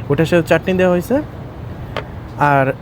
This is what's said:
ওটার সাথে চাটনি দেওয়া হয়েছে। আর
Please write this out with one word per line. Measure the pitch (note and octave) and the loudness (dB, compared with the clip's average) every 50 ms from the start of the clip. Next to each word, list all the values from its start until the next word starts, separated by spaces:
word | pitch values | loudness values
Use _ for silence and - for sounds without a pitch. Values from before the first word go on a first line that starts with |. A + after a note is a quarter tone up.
| - - | -4 -2
ওটার | C#3+ D3 E3 | 0 2 2
সাথে | D#3 F3 E3+ D#3 - | 4 4 2 4 4
চাটনি | E3+ D#3 - F#3+ F#3 | 2 2 2 0 2
দেওয়া | F3+ F#3 F3+ F3+ | 2 4 4 4
হয়েছে। | F3+ F3 - A#3+ D4 D4+ - - - - - - - - - - - - - - - - - - - - - - - | 2 0 0 -2 -2 -2 -4 -8 -14 -14 -14 -14 -14 -12 -12 -12 -12 -12 -10 -8 -10 -10 -10 -12 -14 -14 -14 -4 0
আর | D3 D3 C#3+ C#3 C3+ C3 - - | 2 4 4 4 2 2 0 -4